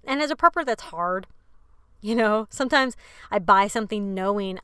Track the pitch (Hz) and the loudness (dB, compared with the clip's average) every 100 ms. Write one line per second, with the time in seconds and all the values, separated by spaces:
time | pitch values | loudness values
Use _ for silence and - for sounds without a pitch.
0 | - 277 294 311 339 349 269 220 - 165 | -4 -2 -2 2 2 2 -4 -4 -6 -6
1 | 175 185 - - _ - - - _ - | -4 -4 -8 -20 _ -20 -20 -20 _ -12
2 | 208 226 214 214 214 - 262 285 262 - | -4 0 2 0 -4 -6 0 2 0 -4
3 | - - - 208 175 196 208 233 214 214 | -20 -20 0 0 6 4 4 -2 -4 -6
4 | 196 190 196 202 190 185 | -6 -4 -2 -2 -4 -8